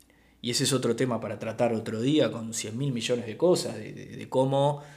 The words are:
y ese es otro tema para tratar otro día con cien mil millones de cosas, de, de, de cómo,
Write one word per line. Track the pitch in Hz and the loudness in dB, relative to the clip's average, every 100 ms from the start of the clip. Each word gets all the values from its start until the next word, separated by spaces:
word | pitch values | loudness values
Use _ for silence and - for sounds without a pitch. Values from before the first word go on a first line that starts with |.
| _ _ _ _ | _ _ _ _
y | 120 | -4
ese | 120 135 | 0 2
es | |
otro | 131 117 117 | 2 2 2
tema | 127 113 | 0 0
para | 104 104 | -4 -6
tratar | 113 110 120 | -8 0 2
otro | 110 110 110 | 2 -2 -2
día | 123 151 117 | 2 4 4
con | 113 113 | 0 -6
cien | 110 107 117 | -6 -6 -4
mil | 143 | -2
millones | 117 110 123 107 | -2 0 -2 -2
de | 104 | 0
cosas, | 170 175 117 110 | 4 4 0 -8
de, | 101 | -10
de, | 98 - - | -12 -14 -12
de | - | -2
cómo, | 131 135 139 143 147 - | 0 2 4 4 2 -8